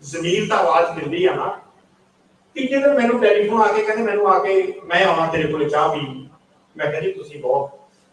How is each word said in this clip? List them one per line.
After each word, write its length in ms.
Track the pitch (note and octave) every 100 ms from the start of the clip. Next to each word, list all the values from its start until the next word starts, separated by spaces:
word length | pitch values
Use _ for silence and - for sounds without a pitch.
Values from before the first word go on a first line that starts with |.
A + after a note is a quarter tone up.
ਜ਼ਮੀਰ 460 | C#3 E3 E3+ G#3 G#3
ਤਾਂ 100 | -
ਆਵਾਜ਼ 420 | E3+ E3 E3+ E3
ਦਿੰਦੀ 260 | C#3+ F3 F#3
ਆ 80 |
ਨਾ। 260 | - - - - _ _ _ _ _ _ _ _
ਤੀਜੇ 220 | D4+ C4 C#4
ਦਿਨ 180 | C#4+
ਮੈਨੂੰ 260 | C4 A#3 A3+
ਟੈਲੀਫੋਨ 400 | G#3+ G#3 G#3 A3+
ਆ 120 | G3+
ਕੇ 100 | G#3+
ਕਹਿੰਦੇ, 200 | G#3 A3
"ਮੈਨੂੰ 300 | G#3+ G#3 G3
ਆ 60 | F#3
ਕੇ, 420 | G3+ F#3+ F#3 -
ਮੈਂ 220 | E3 F3 F#3
ਆਉਣਾ 200 | D#3+ E3
ਤੇਰੇ 260 | D#3+ D3
ਕੋਲ 160 | D3+ C#3+
ਚਾਹ 200 | D3 D#3+
ਪੀਣ।" 380 | D3 C3 B2+ - - _ _ _ D3+
ਮੈਂ 140 | D3+
ਕਿਹਾ, 100 | D#3+
"ਜੀ 120 | F#3+
ਤੁਸੀਂ 280 | - D3 C#3+
ਬਹੁਤ 280 | B2+ C#3 C#3 - _ _ _